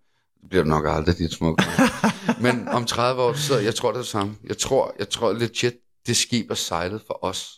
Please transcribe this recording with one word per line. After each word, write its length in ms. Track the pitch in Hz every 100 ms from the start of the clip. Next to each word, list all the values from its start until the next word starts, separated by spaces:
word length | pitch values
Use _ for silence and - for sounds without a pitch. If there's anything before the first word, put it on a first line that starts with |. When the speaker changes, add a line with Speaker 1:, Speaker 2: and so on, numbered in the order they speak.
| _ _ _ _
Speaker 1:
det 80 | -
bliver 140 | 92
du 60 | 76
nok 160 | 76 76
aldrig, 300 | 80 80 90
dit 140 | 82
smukke 300 | - 82 82 - -
mand. 640 | 254 - 220 - 185 -
Speaker 2:
<laughs> 40 | 123 123
Speaker 1:
Men 120 | 98
om 180 | 123 117
tredive 360 | - 123 127
år, 120 | 123
så 80 | 135
sidder, 200 | 147 127
jeg 140 | 104 110
tror, 140 | 120
det 60 | 120
er 40 |
det 60 | 120
samme. 260 | 110 101 107 -
Jeg 100 | 107
tror, 380 | - 135 - -
jeg 100 | 101
tror 240 | - 113
legit, 400 | 110 117 - 123 123 _ _ -
det 80 | 120
skib 340 | - 120 -
er 40 | 98
sejlet 460 | - 85 90 107 -
for 120 | - 90
os. 220 | 92 -